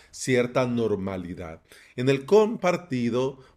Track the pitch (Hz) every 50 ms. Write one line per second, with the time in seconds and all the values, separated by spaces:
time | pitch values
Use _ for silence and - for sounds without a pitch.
0 | - _ - - - 135 127 120 120 120 120 135 127 123 120 117 113 107 104 95
1 | 95 98 95 92 90 87 90 87 90 80 80 85 _ - - - - - _ -
2 | 123 135 139 135 139 - 196 220 220 214 240 - - 180 175 170 175 - 131 123
3 | 120 120 113 123 131 135 135 - - - _